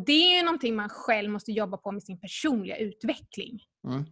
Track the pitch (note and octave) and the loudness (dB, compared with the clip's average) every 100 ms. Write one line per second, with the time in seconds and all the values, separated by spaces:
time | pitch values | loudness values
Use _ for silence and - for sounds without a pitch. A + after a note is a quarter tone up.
0 | F#3 D4+ F4+ F4+ E4+ E4 A#3+ A3 G#3 - | 4 6 8 6 4 2 0 -2 -4 -4
1 | - A3 G#3 G#3 - G#3+ G3+ F#3+ G3+ G3+ | 0 0 0 -4 -4 -2 -2 -4 -6 -8
2 | - F3+ G3 - D#4+ A#3+ F#3 F3+ G#3+ - | -10 -14 -12 -4 0 0 -2 -4 -6 -4
3 | A3 - - - - A3 _ _ - C3 | -4 -4 -8 -12 -12 -12 _ _ -6 -4
4 | D#3 | -6